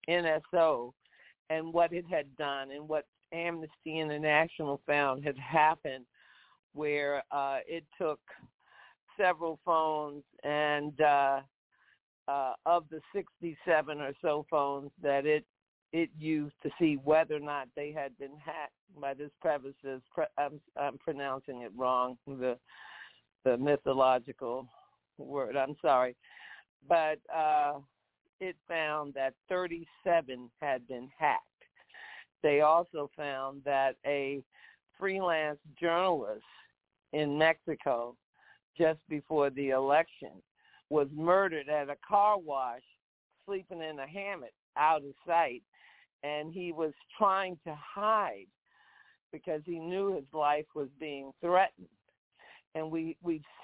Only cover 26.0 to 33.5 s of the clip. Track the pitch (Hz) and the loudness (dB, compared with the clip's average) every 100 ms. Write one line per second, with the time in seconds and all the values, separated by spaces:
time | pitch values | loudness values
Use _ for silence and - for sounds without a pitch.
26 | 127 123 - - - - _ _ 135 170 | 2 -2 -20 -20 -20 -20 _ _ 0 2
27 | 156 156 - 160 156 151 147 147 139 _ | 2 -2 -4 -2 2 2 2 -2 -12 _
28 | _ _ _ - 185 165 - 170 156 151 | _ _ _ -10 -10 -10 -6 -4 -2 -2
29 | 147 139 135 - - 180 180 170 170 _ | -4 -4 -4 -4 -4 -4 -2 -6 -12 _
30 | 190 170 131 127 123 - 147 131 123 127 | 2 2 0 -8 -12 -8 -4 -4 -4 -12
31 | 127 - 151 123 - _ _ _ _ - | -12 0 2 2 -2 _ _ _ _ -20
32 | - - - _ 156 147 151 165 175 160 | -18 -18 -20 _ 4 6 6 6 2 -4
33 | 143 - 143 135 135 | -8 -8 -8 -6 -8